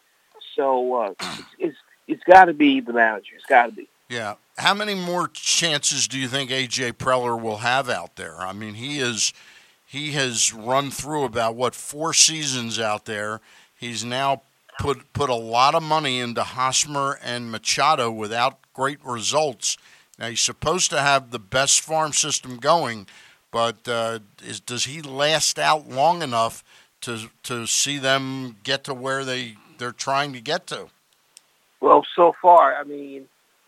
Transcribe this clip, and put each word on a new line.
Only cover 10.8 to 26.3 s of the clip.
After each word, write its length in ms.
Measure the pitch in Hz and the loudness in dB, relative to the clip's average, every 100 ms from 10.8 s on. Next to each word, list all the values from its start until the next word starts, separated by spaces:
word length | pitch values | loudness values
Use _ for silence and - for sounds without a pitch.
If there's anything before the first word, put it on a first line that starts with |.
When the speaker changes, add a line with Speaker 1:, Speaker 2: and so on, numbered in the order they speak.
| 139 | -2
Speaker 2:
through 340 | 110 135 156 | -8 -6 -4
about, 300 | 131 117 113 117 | -2 0 -2 0
what, 180 | 123 | -4
four 380 | - - 147 160 | -4 -14 -6 -2
seasons 640 | 147 - 160 147 131 117 110 | 4 4 2 -4 -4 -4 -4
out 240 | 110 107 | -2 -4
there. 360 | - 104 107 107 _ - _ - | -6 -6 -6 -8 _ -20 _ -14
He's 280 | 120 110 | -10 -8
now 380 | 117 123 139 135 _ _ _ - | -6 -2 -2 -2 _ _ _ -8
put, 320 | 143 135 - | -4 -4 -6
put 160 | - 139 | -4 -2
a 40 | |
lot 400 | 117 113 117 135 | -2 0 4 4
of 80 | 160 | 4
money 360 | 156 156 139 127 | 2 0 0 -2
into 220 | 120 117 | -4 -4
Hosmer 760 | 101 127 131 131 147 143 139 139 | -6 -2 -2 0 -2 -2 -4 -6
and 280 | 120 120 117 | -8 -8 -8
Machado 580 | 113 - - 143 156 117 | -8 -4 0 2 2 0
without 480 | 110 104 113 131 135 _ | -2 -4 0 0 -2 _
great 260 | - 135 143 | -4 -4 -4
results. 720 | 135 120 104 143 156 117 - - - - _ - | -8 -6 -2 0 0 -2 -6 -6 -10 -20 _ -12
Now, 100 | 117 | -8
he's 100 | 113 | -2
supposed 500 | - - 143 180 - | -2 -2 -2 0 0
to 100 | 151 | 2
have 300 | 139 139 123 | 4 2 0
the 80 | 117 | -12
best 420 | 98 131 135 - | -2 0 4 2
farm 320 | - 160 156 | 2 -2 0
system 440 | 131 151 - 127 123 | 0 -2 -4 -6 -4
going, 500 | 143 170 135 110 98 - - _ _ | 2 2 2 -6 -12 -20 -20 _ _
but, 340 | 117 117 107 - | -2 0 -2 -4
uh, 320 | 117 113 113 101 - | -2 -2 -4 -12 -20
is, 140 | 120 110 | -14 -14
does 280 | - 120 131 | -10 -6 -6
he 140 | 156 | -8
last 560 | 147 135 147 156 - - | -10 -2 2 2 0 0
out 280 | 151 156 131 | 2 0 0
long 340 | 127 151 175 | 2 2 2
enough 420 | 147 | 0